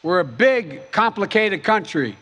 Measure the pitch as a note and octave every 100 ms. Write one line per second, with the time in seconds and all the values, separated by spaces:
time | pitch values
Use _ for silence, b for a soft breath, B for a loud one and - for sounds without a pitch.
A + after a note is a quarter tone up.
0 | D#3+ F3+ D3 A#2 B3+ B3+ E3+ C3+ - -
1 | A3+ G#3+ G3 A3 G#3+ F#3 - A3 E3 D#3
2 | A#2+ G2+